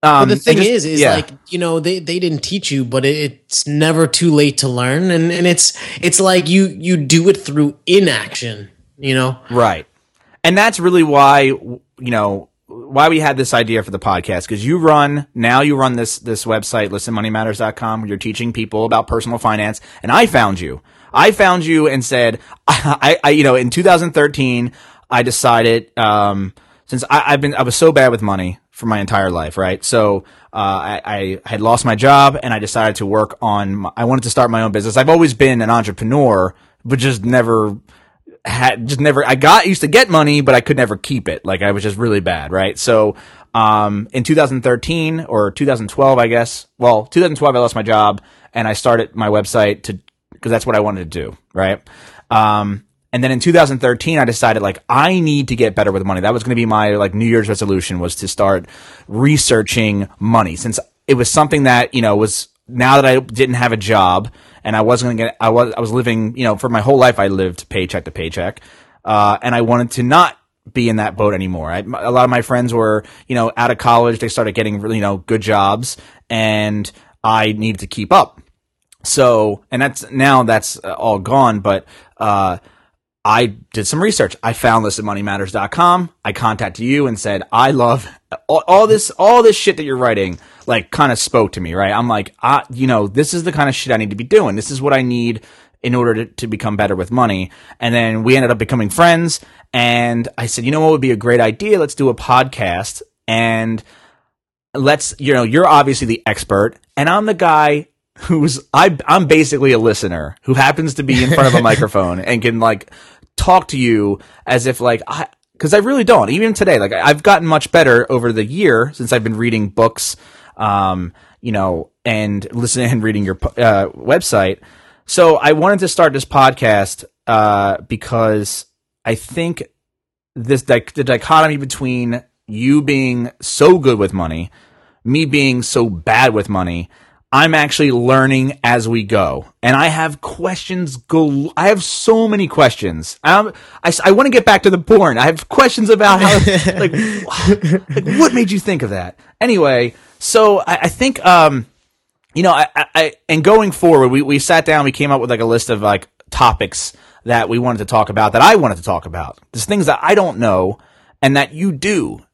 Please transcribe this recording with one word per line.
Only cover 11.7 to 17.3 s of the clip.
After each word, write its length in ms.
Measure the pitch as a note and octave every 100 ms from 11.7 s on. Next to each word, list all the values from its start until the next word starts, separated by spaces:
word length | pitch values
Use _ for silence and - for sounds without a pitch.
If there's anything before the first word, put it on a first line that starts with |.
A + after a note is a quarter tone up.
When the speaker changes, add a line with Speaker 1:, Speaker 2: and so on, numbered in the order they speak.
| B2 _ _
Speaker 2:
you 120 | B2
know, 380 | A#2 G#2 G2 - _ _
why 420 | A#2 A#2+ C3+ D#3
we 120 | D#3+
had 160 | D3+ C3
this 160 | B2+
idea 300 | A#2+ A2+ A2+
for 80 | G#2
the 80 | F#2+
podcast, 500 | G#2+ F#2 F2 F#2 -
'cause 160 | G#2+
you 140 | A2+ F3
run, 480 | D#3+ D3+ C#3+ D3 C#3+
now 260 | A#2+ A#2 B2+
you 160 | D3 C#3
run 200 | C3 A#2+
this, 220 | A#2 -
this 260 | A#2+ G#2+
website, 460 | A#2 A2 G#2 A2+ G#2
listen 220 | G2+ -
money 160 | A2
matters 300 | A2